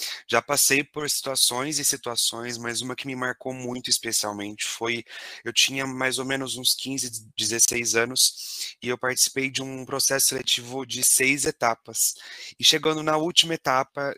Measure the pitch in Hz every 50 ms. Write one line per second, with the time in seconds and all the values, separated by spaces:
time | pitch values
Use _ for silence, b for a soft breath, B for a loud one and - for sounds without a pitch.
0 | B B B B B B 113 117 - - 143 135 - - 139 139 147 - - 151
1 | 147 143 - - - 139 131 - - - 123 123 135 151 151 143 143 - 143 120
2 | - 123 117 - - - 120 117 117 123 120 117 117 117 117 110 120 127 123 -
3 | - 139 131 127 127 127 123 - - 131 131 127 127 120 123 127 - - - -
4 | - 117 110 - - 104 104 101 101 107 107 - - - - - 113 117 120 117
5 | - B B B B B B B B 117 113 - - - 135 139 135 135 127 131
6 | 131 127 123 131 131 131 135 135 135 123 113 123 127 - - - - 131 135 131
7 | 127 123 113 110 110 107 _ - 110 101 117 117 - - 120 120 117 113 110 117
8 | 117 123 127 - - - - - - - - - - - - _ - 120 123 -
9 | - 127 127 - - - - 135 135 135 127 131 135 135 131 131 131 - 139 131
10 | - - 135 135 - - 135 135 135 - - 127 120 120 127 135 131 120 117 127
11 | 123 - - - 131 131 143 143 - 156 - - 123 117 113 - _ - 113 -
12 | - - - B B B B B B B B B 120 - 156 151 147 156 156 156
13 | 156 156 156 156 160 175 165 - - 165 165 - - 143 131 131 135 - - 143
14 | 143 139 -